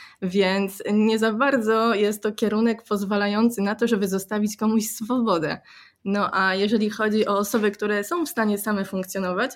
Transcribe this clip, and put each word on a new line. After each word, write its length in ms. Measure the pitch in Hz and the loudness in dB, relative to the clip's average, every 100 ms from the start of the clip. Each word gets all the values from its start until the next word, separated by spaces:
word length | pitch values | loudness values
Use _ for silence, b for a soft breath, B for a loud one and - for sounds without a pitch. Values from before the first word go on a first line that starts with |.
| B B | B B
Więc 600 | 185 190 185 196 196 196 - | -2 2 2 2 -2 -4 -2
nie 260 | 208 214 220 | 2 4 2
za 140 | 220 | 0
bardzo 640 | 220 277 269 214 220 226 | 2 2 2 2 2 2
jest 280 | 208 208 208 | 2 0 0
to 100 | 214 | -4
kierunek 500 | 208 208 214 233 220 | -2 0 2 2 0
pozwalający 800 | - 208 196 202 202 208 233 233 | -4 -4 0 0 0 2 2 2
na 120 | 202 | -2
to, 140 | 208 233 | 0 0
żeby 200 | 214 196 | 2 0
zostawić 480 | 190 190 214 208 - | -2 -2 -2 -2 0
komuś 300 | 220 220 214 | 0 0 -2
swobodę. 720 | - 220 254 226 175 156 165 B B B B | -6 -4 0 2 0 0 -6 B B B B
No 260 | 196 202 190 | -4 -2 0
a 220 | 185 190 | 0 0
jeżeli 360 | 190 202 226 214 | 0 0 2 0
chodzi 360 | 214 214 214 208 | 0 0 2 2
o 120 | 202 | 0
osoby, 320 | 208 233 208 | 0 0 0
które 340 | 208 208 208 | 0 -2 -2
są 220 | 208 349 302 | -2 -4 -2
w 20 | |
stanie 300 | - 214 202 | -2 0 0
same 260 | 214 202 | -2 -4
funkcjonować, 680 | 190 190 185 196 185 180 254 | -4 -6 -6 -4 -4 -2 -4